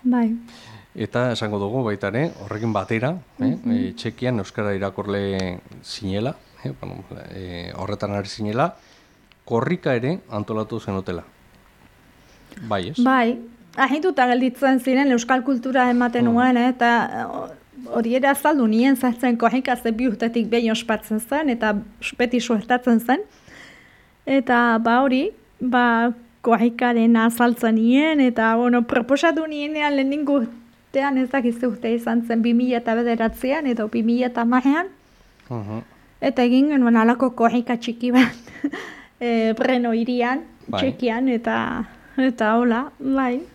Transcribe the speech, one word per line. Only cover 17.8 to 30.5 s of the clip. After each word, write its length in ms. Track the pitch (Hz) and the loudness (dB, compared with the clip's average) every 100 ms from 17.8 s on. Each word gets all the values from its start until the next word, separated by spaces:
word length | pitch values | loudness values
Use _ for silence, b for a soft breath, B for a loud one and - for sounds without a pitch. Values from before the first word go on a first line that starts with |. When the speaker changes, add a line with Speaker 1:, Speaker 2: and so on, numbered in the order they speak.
| 247 | -6
Speaker 1:
hori 240 | 240 226 254 | -4 0 2
ere 120 | 269 | 2
azaldu 380 | 277 302 302 220 | 2 2 4 4
nien 280 | 220 262 269 | 4 4 4
sartzen 400 | 254 233 254 233 | 2 0 0 2
korrika 380 | 233 262 262 247 | 2 0 -2 -2
ze 160 | 233 | -2
bi 160 | 226 254 | 0 -2
urtetik 400 | 220 233 233 214 | 0 -2 -2 0
behin 220 | 233 226 | 0 0
ospatzen 480 | 226 - 214 - 214 | -2 -2 -4 -2 -6
zen, 300 | - 285 311 | -2 -2 0
eta 260 | 233 214 208 - - - - | 0 0 -2 -6 -12 -12 -2
beti 220 | 240 247 | 0 0
suertatzen 600 | 233 220 - 247 247 226 | 0 -2 0 0 2 2
zen. 180 | 233 285 415 B B B B B B B B _ - | 2 -2 -2 B B B B B B B B _ 0
Eta, 520 | 269 262 240 240 226 | 0 4 2 4 2
ba, 200 | 233 240 | 2 2
hori, 280 | 277 254 359 - _ _ | 4 2 0 -6 _ _
ba, 520 | 254 247 240 226 233 233 - _ | 0 2 4 4 0 -2 -12 _
korrikaren 760 | - 226 233 233 247 233 226 233 | 0 2 2 2 0 4 4 6
azaltzen 580 | 226 233 240 233 226 220 | 4 4 2 2 2 2
nien, 440 | 226 262 311 302 | 4 4 4 4
eta, 340 | 254 240 220 226 | 2 4 2 2
bueno, 280 | 247 240 233 | 2 2 2
proposatu 580 | 247 233 277 339 311 320 | -2 0 2 2 0 -4
nienean 480 | 302 294 302 294 277 | -6 -6 -2 0 0
lehenengo 440 | 269 294 285 285 | 0 -2 0 0
urtean, 720 | 226 | 0